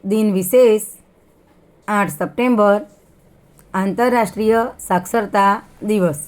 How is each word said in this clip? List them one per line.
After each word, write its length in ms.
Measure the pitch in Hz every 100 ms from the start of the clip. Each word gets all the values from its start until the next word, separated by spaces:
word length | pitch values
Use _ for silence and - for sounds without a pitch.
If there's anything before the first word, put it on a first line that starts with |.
દિન 240 | 202 220 214
વિશેષ, 500 | 190 180 254 247 214 - - _ _ _ _ _ _ _ _ -
આઠ 220 | 208 190
સપ્ટેમ્બર, 720 | 147 180 - 247 226 208 208 311 _ _ _ _ _ _ _ _
આંતરરાષ્ટ્રીય 880 | 190 196 185 247 240 220 - 220 226 240 -
સાક્ષરતા 760 | - 180 180 233 202 202 196 208 - -
દિવસ. 360 | 208 214 180 147